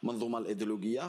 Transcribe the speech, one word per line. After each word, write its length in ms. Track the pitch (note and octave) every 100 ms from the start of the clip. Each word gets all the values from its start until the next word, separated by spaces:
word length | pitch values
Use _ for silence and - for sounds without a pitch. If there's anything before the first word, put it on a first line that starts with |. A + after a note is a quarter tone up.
منظومة 360 | - A#2 A#2 A#2
الإيديولوجية، 640 | G2 G#2 G#2+ G#2+ G2+ A#2+